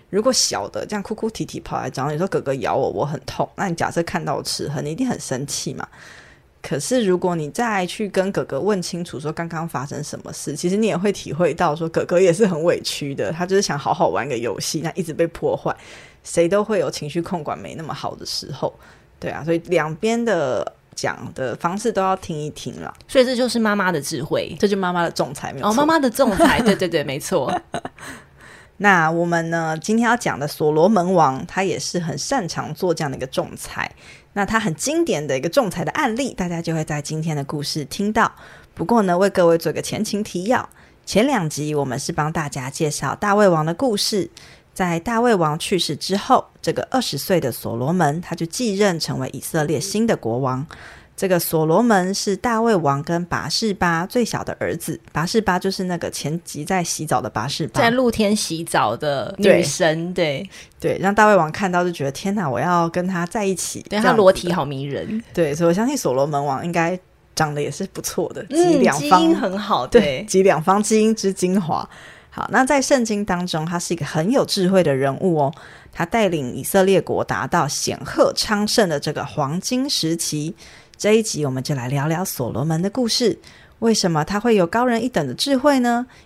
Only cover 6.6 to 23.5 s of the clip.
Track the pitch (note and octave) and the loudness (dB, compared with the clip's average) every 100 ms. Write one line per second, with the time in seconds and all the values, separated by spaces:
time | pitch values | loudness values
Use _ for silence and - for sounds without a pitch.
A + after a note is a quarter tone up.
6.6 | - C#3+ - B3+ G3+ F3+ F3+ E3+ D3 F#3 | -6 -6 0 2 2 2 0 -2 -4 -4
7.6 | A#3+ G3 F3+ - G3+ F#3+ F#3+ F3+ C3+ C3+ | -2 -2 -2 -4 -2 0 0 -2 -2 -2
8.6 | F#3+ G3 - E3+ F3 C3 D3 D#3+ E3 D#3+ | 0 0 -2 -8 -8 -8 -8 -6 -6 -6
9.6 | E3 C3 C#3 - D3 - - - E3 C#3+ | -6 -6 -8 -8 -10 -12 -12 -10 -8 -4
10.6 | F3+ G3+ A3 E3 G3+ G3 - C#3+ E3+ F3 | 0 2 2 2 0 -2 -6 0 0 2
11.6 | F3 E3 E3 D#3+ - F3+ F#3+ E3+ G#3+ D#3 | 0 0 -2 -2 2 4 4 6 2 2
12.6 | E3+ C3 - - C#3+ C3+ G2+ D#3+ F3+ G3 | 2 2 -2 -6 -6 -4 -4 -4 0 2
13.6 | G3 D3 - F3 E3 F#2 C#3 A#2 A#2 - | 2 -2 -2 2 2 0 -2 -4 -4 -4
14.6 | - D#3 D#3 - D#3+ D#3+ E3 - D3+ - | -6 -4 -4 -6 -4 -2 -2 -2 -2 -2
15.6 | D#3+ - - - - _ - F3+ E3+ G3+ | -4 -6 -12 -20 -20 _ -2 0 2 2
16.6 | G#3 G3+ C#3+ - D3 F3 E3 F3+ C#3+ - | 2 0 -2 -4 -6 -6 -4 -6 -6 -8
17.6 | G2 - D#3 - - - - - - C3+ | -10 -10 -10 -8 -8 -8 -8 -8 -10 -6
18.6 | - - - - _ _ - - D#3 E3+ | -6 -6 -18 -20 _ _ -10 -6 -2 -2
19.6 | E3+ F3 D#3 D#3 A3 A#3 A3+ F3 C3+ G#2 | 0 0 0 -2 -2 0 0 0 0 -2
20.6 | - - _ - A2+ - - - B2+ - | -4 -10 _ -8 -6 -6 -10 -8 -6 -4
21.6 | E3+ G3+ A#3 G3 F#3+ F#3+ - D3+ D3+ - | -4 -2 -2 0 0 -2 -4 -8 -8 -10
22.6 | - - D#2 - - C4+ B3 A#3+ B3 | -12 -12 -12 -14 0 2 4 2 0